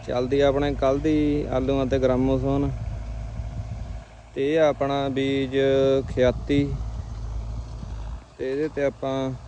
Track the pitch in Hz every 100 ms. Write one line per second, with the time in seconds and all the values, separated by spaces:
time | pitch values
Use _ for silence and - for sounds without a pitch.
0 | - 123 127 139 143 135 143 139 135 139
1 | 156 151 147 147 143 127 131 139 131 131
2 | 131 127 131 131 135 139 143 135 - -
3 | - - - - - - - - - -
4 | - - - - 139 160 151 139 139 139
5 | 139 135 135 139 135 135 135 135 135 135
6 | 127 - 127 120 - 143 143 135 - -
7 | - - - - - - - - - -
8 | - - - - 131 139 156 143 139 113
9 | 135 135 131 127